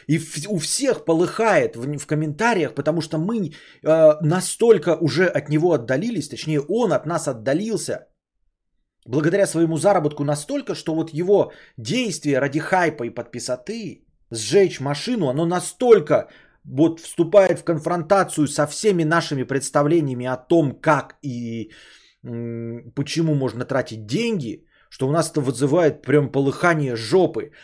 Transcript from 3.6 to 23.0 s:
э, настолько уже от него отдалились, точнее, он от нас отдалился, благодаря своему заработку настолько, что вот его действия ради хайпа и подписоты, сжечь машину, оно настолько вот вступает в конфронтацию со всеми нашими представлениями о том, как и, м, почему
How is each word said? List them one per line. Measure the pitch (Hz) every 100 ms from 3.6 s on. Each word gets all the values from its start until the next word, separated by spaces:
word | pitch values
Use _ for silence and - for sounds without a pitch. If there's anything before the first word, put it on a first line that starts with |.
| - -
э, | - 160 156 151
настолько | 156 185 180 - 233 202 175 160
уже | 160 131 180
от | 143 143
него | 151 175
отдалились, | 147 117 131 233 214 -
точнее, | 117 151 151
он | 143 220 226
от | 135 147
нас | 170 151
отдалился, | 120 110 151 214 196 - 95 - _ _ _ _ _ _ _ _ _ -
благодаря | 131 156 196 190
своему | 160 165 160
заработку | 196 196 151 -
настолько, | 143 147 - 277 269
что | 180 -
вот | 160 160
его | 143 180 196 - - - -
действия | 110 233 233 151 151 131
ради | 143 147
хайпа | 151 185 165 156
и | 175
подписоты, | 123 110 120 117 123 - 226 190 - _ _ -
сжечь | 113 104 180 185 -
машину, | 135 147 - 247 143
оно | 135 165
настолько | 180 - - 247 208 147 131 - - _ _
вот | - 127 165 165
вступает | - - 170 208 185 175
в |
конфронтацию | - 170 160 175 151 196 185 - 143
со | - 147
всеми | - 214 180
нашими | 156 170 - 139
представлениями | 127 135 - 147 147 170 147 123 123
о | 127
том, | - 170 143 -
как | 160 143 - -
и, | 143 120 117 117 107 - - - _ _
м, | 123 117 117 117 117 117 117
почему | -